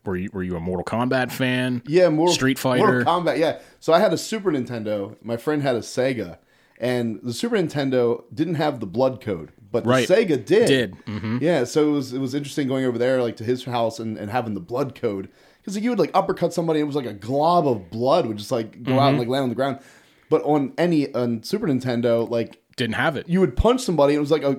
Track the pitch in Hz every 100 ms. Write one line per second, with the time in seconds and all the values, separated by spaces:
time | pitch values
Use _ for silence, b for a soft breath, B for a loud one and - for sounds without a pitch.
0 | 104 90 95 98 90 85 87 90 - 113
1 | 123 131 123 - 127 127 127 123 143 175
2 | 175 151 175 165 131 131 135 127 208 123
3 | 135 175 165 135 160 B B B - 170
4 | 208 160 - 220 190 143 120 120 104 104
5 | 101 - 107 117 - 151 139 117 - -
6 | 131 120 90 78 b b b - 123 123
7 | 117 107 123 117 233 220 160 147 135 127
8 | 117 120 - 113 160 156 151 131 98 107
9 | 131 120 110 85 73 _ 110 117 113 127
10 | 117 208 202 131 107 208 208 135 104 87
11 | - 104 110 123 156 156 120 156 151 143
12 | 120 131 135 143 139 - 131 131 131 117
13 | 123 131 120 - 113 123 127 120 113 113
14 | 113 107 101 123 117 98 87 123 135 -
15 | 117 98 98 b b b 220 202 240 214
16 | 151 190 190 - 170 175 165 156 147 143
17 | 117 101 110 139 160 175 147 110 87 113
18 | 127 175 123 104 101 123 107 - 127 131
19 | 139 139 117 139 127 117 139 127 b b
20 | b b - 156 131 151 131 - 175 156
21 | 135 120 123 117 - 208 190 127 123 120
22 | 120 117 110 117 107 - _ - 117 110
23 | 151 127 170 185 180 - 220 254 202 156
24 | 143 147 147 156 139